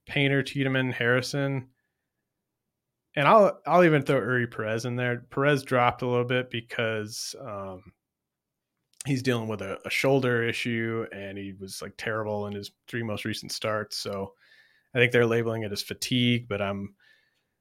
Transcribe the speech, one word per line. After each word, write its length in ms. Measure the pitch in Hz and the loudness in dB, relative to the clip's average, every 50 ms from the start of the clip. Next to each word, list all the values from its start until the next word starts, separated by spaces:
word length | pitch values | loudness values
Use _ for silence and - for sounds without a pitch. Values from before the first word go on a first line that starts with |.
| _ | _
Painter, 360 | - - 147 139 139 139 139 127 | -4 0 2 2 2 2 0 0
Tiedemann, 500 | - - 143 139 135 131 131 131 127 123 | -2 -2 -2 -2 0 0 0 0 0 0
Harrison, 760 | - 120 120 123 127 123 - - 143 139 139 139 135 127 - _ _ _ _ _ _ _ _ _ _ _ _ _ _ _ _ _ _ _ _ _ _ _ _ _ _ _ _ - | 0 2 2 2 2 2 -2 -2 -2 -2 -2 -2 -4 -6 -8 _ _ _ _ _ _ _ _ _ _ _ _ _ _ _ _ _ _ _ _ _ _ _ _ _ _ _ _ -2
and 120 | 156 139 151 | 2 6 8
I'll, 320 | 202 226 202 170 - - - | 8 10 8 8 4 0 -2
I'll 180 | 143 156 180 180 | 4 6 8 8
even 180 | 165 156 147 135 | 8 6 4 4
throw 180 | - 143 131 | 4 2 2
Eury 300 | 98 113 127 123 120 120 | 2 2 2 0 0 -2
Perez 340 | - - 110 107 113 117 117 | -4 -6 -4 -2 -2 -2 -2
in 120 | 123 120 | -4 -4
there. 280 | 123 123 123 123 120 120 - | -2 -2 -2 -2 -4 -6 -6
Perez 320 | - 139 139 147 147 135 - | -2 0 2 4 4 2 2
dropped 400 | - 131 123 120 123 120 - 127 | 2 2 4 4 4 2 0 -2
a 40 | |
little 180 | 123 123 123 123 | 0 0 0 0
bit 260 | 120 127 127 127 127 | 2 0 0 -2 -2
because, 840 | - 117 113 - - - 117 110 113 110 107 104 113 - - - - 147 | -6 -8 -8 -8 -4 -2 -2 -2 -2 -4 -6 -6 -8 -10 -10 -10 -10 -12
um, 520 | 139 120 104 98 98 95 92 92 101 - - _ _ _ _ _ _ _ _ _ _ _ _ _ _ _ _ _ _ _ _ - - | -12 -10 -10 -10 -10 -10 -12 -14 -16 -20 -20 _ _ _ _ _ _ _ _ _ _ _ _ _ _ _ _ _ _ _ _ -10 -4
he's 160 | 139 143 123 127 | -2 -2 -2 0
dealing 260 | 127 120 117 110 110 | 0 -2 -2 -2 -4
with 140 | 110 98 95 | -6 -6 -6
a, 160 | 98 92 - - | -8 -8 -8 -8
a 40 | 95 | -6
shoulder 560 | - - - 135 135 139 127 123 120 117 117 | -4 0 2 4 4 4 4 2 2 2 0
issue, 600 | 117 113 - - 127 117 113 113 113 113 113 110 - - | 0 -2 -2 -2 -2 -2 -2 -2 -2 -2 -4 -4 -6 -8
and 260 | 98 98 98 98 101 | -12 -12 -12 -10 -10
he 160 | 98 98 95 95 | -10 -12 -12 -12
was, 220 | 98 95 - - | -14 -14 -12 -12
like, 140 | - 98 - | -12 -12 -12
terrible 500 | - - 117 107 110 110 107 104 104 104 | -8 -6 -4 -4 -4 -4 -4 -4 -4 -4
in 60 | 104 101 | -6 -8
his 200 | 101 101 - _ _ _ - | -10 -10 -12 _ _ _ -10
three 140 | - 120 117 | -8 -6 -4
most 220 | 113 104 104 - | -4 -4 -4 -4
recent 260 | 113 107 - - - | -6 -6 -6 -8 -10
starts. 460 | - - - 110 107 107 104 - - | -10 -6 -4 -4 -4 -4 -4 -6 -8
So 380 | - - 104 101 98 98 - - _ _ _ _ _ _ _ _ _ _ _ - | -8 -8 -6 -6 -6 -6 -8 -10 _ _ _ _ _ _ _ _ _ _ _ 0
I 40 | 127 | 2
think 140 | 123 120 120 | 2 4 6
they're 120 | 120 120 | 4 4
labeling 380 | 113 113 117 117 113 113 113 110 | 4 2 0 0 -2 -4 -4 -4
it 100 | 101 101 | -6 -6
as 100 | 101 - | -6 -8
fatigue, 640 | - 107 - - - 127 123 123 120 120 117 120 - | -8 -8 -8 -4 -2 0 2 2 2 2 0 0 -4
but 120 | 101 101 | -4 -4
I'm, 340 | 101 98 101 98 98 98 _ _ _ _ _ _ _ _ _ _ _ _ _ _ | -4 -4 -4 -6 -8 -12 _ _ _ _ _ _ _ _ _ _ _ _ _ _